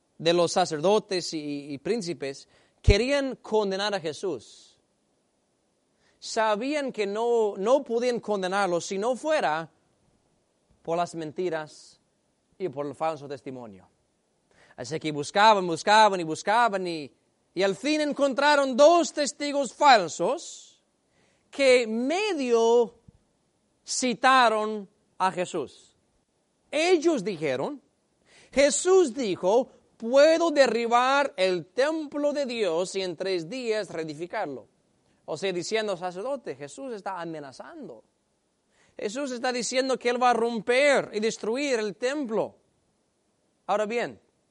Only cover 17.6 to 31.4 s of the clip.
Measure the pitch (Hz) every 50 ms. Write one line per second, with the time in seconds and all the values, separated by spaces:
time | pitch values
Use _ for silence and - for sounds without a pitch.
17.6 | 190 196 190 - - 285 302 302 302 294 277 - 269 285 254 208 277 294 294 285
18.6 | 277 269 254 226 285 311 339 339 320 - - - 294 262 - - 285 294 277 285
19.6 | 277 220 - - 302 294 254 220 180 156 - - 170 190 262 349 - - - -
20.6 | - - _ _ _ _ _ _ _ _ _ _ _ _ _ _ _ _ - -
21.6 | 277 269 254 247 240 220 220 226 247 262 311 370 427 427 381 302 269 247 233 233
22.6 | 226 226 233 240 233 208 - _ _ _ _ _ _ _ _ _ _ _ _ _
23.6 | _ _ _ _ _ - - - - 254 233 - - 262 262 262 247 226 220 220
24.6 | 214 214 214 214 196 - _ _ _ _ _ - 180 190 170 170 180 165 - 170
25.6 | 135 107 - - _ _ _ _ _ _ _ _ _ _ _ _ _ _ _ _
26.6 | _ - - 285 320 349 381 330 269 339 330 262 175 196 196 151 156 147 127 127
27.6 | 143 220 294 254 _ _ _ _ _ _ _ _ _ _ _ _ _ _ - 254
28.6 | 269 294 - - - 359 370 381 359 277 214 277 262 208 170 - - 180 208 247
29.6 | 254 - _ _ _ _ _ - 226 226 247 269 285 320 320 330 339 339 302 294
30.6 | 269 247 220 233 240 226 233 240 247 254 269 277 285 277 - -